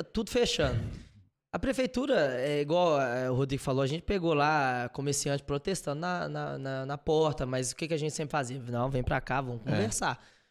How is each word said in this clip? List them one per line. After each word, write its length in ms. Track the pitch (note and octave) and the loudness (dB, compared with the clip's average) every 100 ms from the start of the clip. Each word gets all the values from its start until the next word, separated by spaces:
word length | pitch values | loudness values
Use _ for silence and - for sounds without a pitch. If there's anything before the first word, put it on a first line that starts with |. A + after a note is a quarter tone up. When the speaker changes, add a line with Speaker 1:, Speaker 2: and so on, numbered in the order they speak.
| E3+ | -4
Speaker 1:
tudo 160 | - A3+ | -4 0
fechando. 480 | B3 A#3+ - C#3+ A#2 - - - - - _ _ | 2 2 2 2 0 -4 -10 -16 -20 -20 _ _
A 80 | - | -4
prefeitura, 560 | A#3+ C4 B3+ B3 C#4 A#3 C#3+ B2 | -2 0 0 0 2 4 4 2
é 200 | C#3 D3 | 0 0
igual, 380 | D3 F3 F3 C#3+ | 2 4 4 4
é, 300 | C3 B2 B2+ | 2 0 0
o 60 | B2 | 0
Rodrigo 260 | C3+ C3+ | 0 -2
falou, 220 | - C3+ | 0 0
a 40 | C#3 | 0
gente 140 | D#3+ | -2
pegou 320 | - G3+ E3+ | -2 0 2
lá 560 | D3+ D3 D#3 C3 B2 B2 | 4 4 4 2 0 -4
comerciante 540 | - C#3+ C#3 D3 C#3+ | -4 -2 -2 0 -2
protestando 580 | - C#3+ - F#3+ - C#3+ | -2 -4 -2 -4 -4 -4
na, 260 | F3 F3+ D#3 | -4 -4 -4
na, 300 | D3 D3 C#3 | -6 -6 -6
na, 280 | C3+ C3+ C3+ | -6 -6 -6
na 100 | C#3+ | -6
porta, 480 | - D#3 D#3 C#3+ C3 | 2 4 4 0 -2
mas 260 | C3 B2+ | -2 -2
o 40 | - | -4
que 120 | D#3 | -2
que 60 | |
a 40 | D#3+ | -2
gente 160 | D3+ - | -2 -4
sempre 160 | D3 | -4
fazia? 260 | D#3 B2 C3 | -2 -2 -6
"Não, 300 | A#2+ A#2+ B2+ | -4 -2 0
vem 140 | C3+ | 0
pra 180 | B2 C#3 | 0 0
cá, 180 | - C3 | 0 -2
vamos 200 | C3 A#2+ C3 | -2 -6 -2
Speaker 2:
É. 40 | |
Speaker 1:
conversar." 560 | - G#3+ - F3+ B2+ - _ _ | 0 0 0 -2 -4 -10 _ _